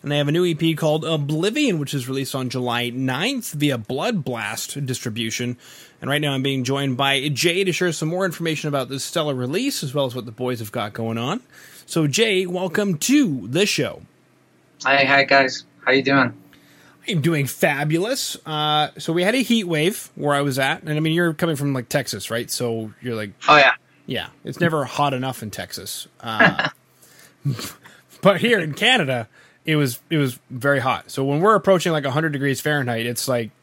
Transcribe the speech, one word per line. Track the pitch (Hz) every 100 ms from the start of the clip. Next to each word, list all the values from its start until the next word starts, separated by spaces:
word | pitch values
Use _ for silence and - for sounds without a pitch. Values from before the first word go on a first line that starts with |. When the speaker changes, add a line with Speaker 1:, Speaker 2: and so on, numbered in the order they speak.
Speaker 1:
and | 147
they | 147
have | 147
a |
new | 160 180
E |
P | 160 165 156
called | 160 156
Oblivion, | 156 160 143 156 190 285 285 170
which | 139 143
is | 123
released | 135 131 135
on | 127
July | 127 123 120 120
ninth | 123 131 131 208 277 -
via | 147 147 127
Blood | 107 127 208 214
Blast | 131 117 104 113 - 143 135
distribution. | 123 123 110 113 - 123 120 - - - _
And | 123
right | 147
now | 147
I'm | 135
being | 135 135
joined | 123 139 139 127
by | 139 139 147
Jay | 127 165 175
to | 190
share | 151 180
some | 156 160
more | 175 190
information | 156 165 151 151
about | 143 127
this | 135
stellar | - 175 151
release, | 127 123 170 269 -
as | 143 143
well | 131
as |
what | 123 117
the |
boys | 113 123 120
have | 110
got | 123 107
going | 104 113 113
on. | 123 220 _ - - - -
So, | 170 151
Jay, | 135 226 185 185
welcome | 180 185 202 202 156
to | - 285 240 135 101
the | 147 202
show. | - 117 - - _ _ _ _ _ _ _
Speaker 2:
Hi, | 131 139 135
hi, | 139
guys. | 135 139 127 - - _
How | -
you | 131
doing? | 131 139 120 113 - - _ - - _ -
Speaker 1:
I'm | 180
doing | 143 160 135
fabulous. | - 170 143 151 160 208 269 - - -
Uh, | 151 151 151 151 -
so | 156
we | 165
had | 180
a | 254
heat | 214 233
wave | 180 160 165 226 -
where | - 147 143
I |
was | 143 131
at, | 135 165
and | 156
I | 151
mean, | 160
you're | 165 175
coming | 156 170 143
from, | 143
like, | 131 120
Texas, | 147 123 104 -
right? | 113 101
So | - 120 113 110 -
you're | 127 113
like, | 104 - -
Speaker 2:
Oh, | 151
yeah. | 135 - _ _ -
Speaker 1:
Yeah, | 120 85 _
it's | - 135
never | 170 156 123
hot | - 143 131
enough | 131 123
in | 110
Texas. | - 90 - 92 - - _
Uh, | 120 110 - 85 - - _ _ - - - _
Speaker 2:
<laughs> | 143 123 - - - - _ -
Speaker 1:
but | 185 185
here | 233 220
in | 160 131
Canada, | 220 254 139 123 110 _ - _ -
it | 151
was, | 139 117 _
it | 160
was | 135 127 _
very | 127 139 139
hot. | 127 107 -
So | -
when | 135 143
we're | 196 208
approaching, | 196 185 180
like, | 160 139
a |
hundred | 131 160
degrees | 143 139 131
Fahrenheit, | 151 147 123 113 117
it's | 117 -
like | 120 110 _